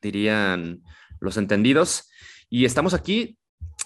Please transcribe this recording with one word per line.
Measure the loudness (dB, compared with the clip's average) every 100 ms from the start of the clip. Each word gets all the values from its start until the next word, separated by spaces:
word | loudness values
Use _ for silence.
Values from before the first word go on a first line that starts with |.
dirían | -6 -2 0 2 2 0 -4 -10 -16 -20 -20 -10
los | -6 -4
entendidos. | 0 2 4 4 2 -2 -8 _ -20 -20 -6
Y | 0
estamos | 2 2 0
aquí | 0 0 -2 -2 -10 _ _ -18 -12